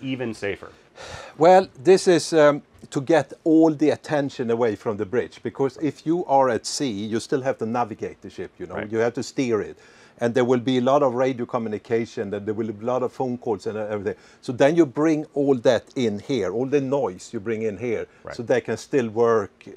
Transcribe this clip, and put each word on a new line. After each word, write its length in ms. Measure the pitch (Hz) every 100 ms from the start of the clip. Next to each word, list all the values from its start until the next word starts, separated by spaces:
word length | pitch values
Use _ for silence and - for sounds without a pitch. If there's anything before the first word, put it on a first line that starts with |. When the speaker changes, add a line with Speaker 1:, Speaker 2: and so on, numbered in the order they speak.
Speaker 1:
even 320 | 135 131 120
safer? 360 | 104 101 95 90 - _ - - - - -
Speaker 2:
Well, 300 | 165 185 190 -
this 240 | 131 190 196
is, 240 | 170 -
um, 300 | 160 147 143 - _ -
to 100 | 147
get 320 | 131 160 135 -
all 260 | 165 160 160
the 200 | 147 151
attention 600 | 113 - 151 139 - 117
away 260 | 117 120 101
from 200 | 120 104
the 100 | 98
bridge, 340 | 120 82 -
because 340 | 117 - 135 -
if 280 | 151 - 156
you 180 | 175 175
are 220 | 135 131
at 180 | 110 -
sea, 240 | - 143
you 280 | 98 110 110
still 220 | - 147
have 160 | 131 123
to 80 | 110
navigate 560 | 120 117 110 95 90
the 80 | 98
ship, 220 | - 85 -
you 80 | 85
know, 80 | 90
Speaker 1:
Right. 140 | 107
Speaker 2:
you 60 | 110
have 160 | 117
to 80 | 123
steer 380 | 117 - 127 107
it. 180 | 78 76 - - - -
And 120 | 120
there 120 | 123
will 160 | 120 127
be 180 | 120 127
a 20 |
lot 220 | 123 143
of 120 | 139
radio 300 | 120 131 123
communication, 880 | 120 123 113 104 - 117 117 - 101
and 140 | 101 101
there 80 |
will 160 | 107 110
be 140 | 104
a 20 | 117
lot 160 | 127
of 100 | 123
phone 240 | - 131 123
calls 300 | 123 101 -
and 100 | 107
everything. 380 | 104 107 98 - - _
So 100 | -
then 240 | 123 143 165
you 100 | 156
bring 400 | 127 160 156 151
all 220 | 143 139 131
that 280 | 131 110 - -
in 240 | 117 101
here, 320 | - 131 90
all 140 | 107 131
the 140 | 143
noise 500 | 131 143 113 92 -
you 80 | 117
bring 220 | 101 110
in 160 | 110 98
here, 280 | 123 101 90 _
Speaker 1:
Right. 140 | - -
Speaker 2:
so 80 |
they 160 | 117 123
can 160 | 117 110
still 320 | - 147 117
work 420 | 107 117 110 98 _ -